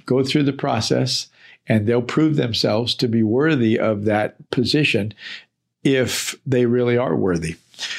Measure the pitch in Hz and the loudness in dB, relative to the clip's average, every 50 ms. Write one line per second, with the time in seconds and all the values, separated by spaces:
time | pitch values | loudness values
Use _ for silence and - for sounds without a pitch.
0 | - - 123 135 131 135 - 151 143 143 139 - - 139 123 113 110 - 131 123 | -4 -2 0 0 0 2 0 0 0 0 -2 -2 -4 -2 -2 -2 0 0 0 0
1 | 131 127 - - - - _ _ - - - _ _ - 113 107 104 110 120 123 | 0 -2 -2 -6 -6 -8 _ _ -20 -20 -20 _ _ 0 0 2 2 2 0 0
2 | 117 - - 151 156 156 147 143 127 117 101 - - 117 107 113 123 113 - - | 0 0 0 2 2 2 2 0 -2 -2 -2 -2 0 0 0 0 -2 -2 -2 -2
3 | 131 117 110 117 110 107 110 131 151 160 156 127 113 110 113 - - 110 110 104 | -2 0 2 2 2 2 2 2 2 2 2 2 2 2 2 2 0 0 -2 0
4 | 101 107 104 107 107 - - _ - - - - 117 - - 151 147 - - - | 0 0 0 0 0 -2 -6 _ -12 -6 -2 -2 0 2 2 2 2 2 0 0
5 | 104 110 - - - - - - - _ _ _ _ _ _ _ - 143 135 131 | -2 -4 -8 -12 -16 -16 -16 -18 -20 _ _ _ _ _ _ _ 0 2 2 2
6 | 120 104 - - - - - - - 139 131 123 123 117 120 123 123 120 120 120 | 2 0 -2 -6 -6 -8 -10 -10 -4 -2 0 2 2 2 2 2 2 2 2 0
7 | 127 - 160 113 101 92 87 82 80 80 85 _ _ _ - - - - - | 0 0 0 0 0 0 0 -2 -4 -6 -10 _ _ _ -16 -12 -12 -10 -10